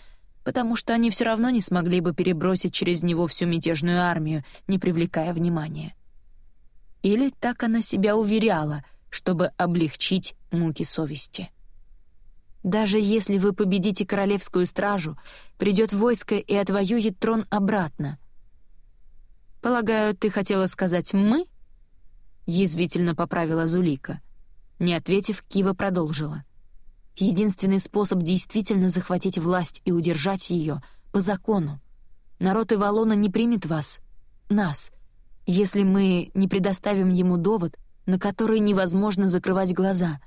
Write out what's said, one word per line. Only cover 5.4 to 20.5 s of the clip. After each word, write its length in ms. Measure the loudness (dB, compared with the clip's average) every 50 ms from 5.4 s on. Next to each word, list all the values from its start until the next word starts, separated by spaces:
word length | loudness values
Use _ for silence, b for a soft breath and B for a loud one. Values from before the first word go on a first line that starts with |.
| 0 0 0 -2 -4 -6 -8 -10 -10 -12 -14 -18 -20 -20 -20 -20 -20 -20 -20 -20 -20 -20 -20 -20 -20 -20 -20 -20 -20 -20 -10 -2
Или 280 | 0 2 2 2 2 0
так 320 | -2 -2 -4 -4 -2 -2
она 180 | -2 0 0 0
себя 360 | 0 0 0 2 2 2 4
уверяла — 680 | 2 2 2 2 2 4 4 2 2 0 -2 -4 -6 -10 b b b b -14
чтобы 340 | -12 -6 -2 0 0 2 0 0 0
облегчить 800 | 0 0 0 2 2 0 0 -2 -4 -4 -2 -2 -2 -2 -4 -10 -10 -12 -4
муки 320 | -2 -2 0 -2 -2 -2 -4
совести. 640 | -4 -2 -2 -4 -4 -4 -6 -6 -6 -6 -10 -10 -10 -16 -20 -20 -20 -20 -20 -20 -20 -20 -20 -20 -20 -20 -20 -20 -20 -20 -20 -20 -20 -14 -8
"Даже 380 | -4 -2 0 2 2 2 2 2
если 380 | 2 2 2 2 2 0 0 2
вы 140 | 2 2
победите 540 | 2 2 0 2 2 2 2 0 0 0 -2
королевскую 600 | -2 0 0 0 0 0 0 -2 -2 0 0 0
стражу, 520 | 0 0 -2 -2 0 0 -2 -4 -6 -8 B B B B B B B B -2
придет 340 | 0 2 2 2 2 2
войско 440 | 2 2 2 2 2 0 0 -2 -2
и 180 | -2 -2 0 0
отвоюет 640 | 0 0 0 0 0 0 2 0 0 0 0 -2 -2
трон 260 | 0 0 0 0 -2 -2
обратно". 720 | -2 0 2 2 2 0 0 -2 -4 -6 -6 -6 -8 -10 -16 -20 -20 -20 -20 -20 -20 -20 -20 -20 -20 -20 -20 -20 -20 -20 -20 -20 -20 -20 -20 -20 -20 -20 -20 -20 -14 -6
"Полагаю, 520 | -2 0 0 0 2 2 2 2 2 0 0
ты 160 | 0 -2 -2
хотела 360 | -2 -2 -2 0